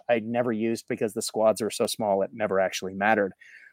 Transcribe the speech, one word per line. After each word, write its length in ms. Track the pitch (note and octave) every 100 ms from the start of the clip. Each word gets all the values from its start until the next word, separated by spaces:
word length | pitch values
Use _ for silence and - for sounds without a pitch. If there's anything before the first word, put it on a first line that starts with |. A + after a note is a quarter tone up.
| -
I 100 | A#2+
never 320 | A2 A#2 B2
used 360 | A2 A2+ A2+ -
because 260 | B2+ A2+
the 80 | A2+
squads 400 | - A2 A2 G#2
are 100 | G#2
so 160 | - G#2+
small, 340 | - G#2+ G2
it 100 | F#2+
never 260 | A#2 G#2+ F#2+
actually 340 | F#2 - F#2+
mattered. 400 | F#2+ G2+ A2 G2 - - - -